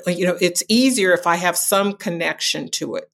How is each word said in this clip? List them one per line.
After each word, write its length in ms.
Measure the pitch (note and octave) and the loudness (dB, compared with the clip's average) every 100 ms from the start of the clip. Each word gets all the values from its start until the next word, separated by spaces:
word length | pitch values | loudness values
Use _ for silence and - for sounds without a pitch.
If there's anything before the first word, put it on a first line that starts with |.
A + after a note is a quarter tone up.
| F3+ | -4
You 200 | F3 F3+ | -2 0
know, 100 | E3+ | 2
it's 240 | F3 F3 - | 0 0 2
easier 460 | A3+ C4+ B3+ F#3 | 4 4 4 2
if 120 | F3 F3 | 2 2
I 100 | E3+ | 0
have 200 | F3+ E3+ | 0 0
some 380 | - G3 G3+ | 0 0 0
connection 760 | G3+ G3 E3+ E3 D#3 - D#3 - | -4 -6 -4 -4 -4 -4 -6 -6
to 240 | - C#3+ - | -8 -6 -8
it 140 | - | -10